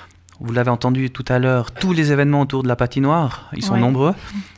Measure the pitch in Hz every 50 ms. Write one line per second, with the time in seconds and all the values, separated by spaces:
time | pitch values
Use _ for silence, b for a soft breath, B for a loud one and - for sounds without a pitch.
0 | B B B B _ - - - 123 117 117 120 120 127 120 117 - 127 127 131
1 | 131 127 127 - 123 - 131 123 127 131 131 123 117 - - - - 190 180 160
2 | 156 147 147 139 143 143 147 143 139 139 139 135 127 123 123 - 123 120 - 135
3 | 135 139 156 170 156 123 - - - - - - - - - 117 117 123 135 127
4 | 139 165 190 B B B 202 202 190 B B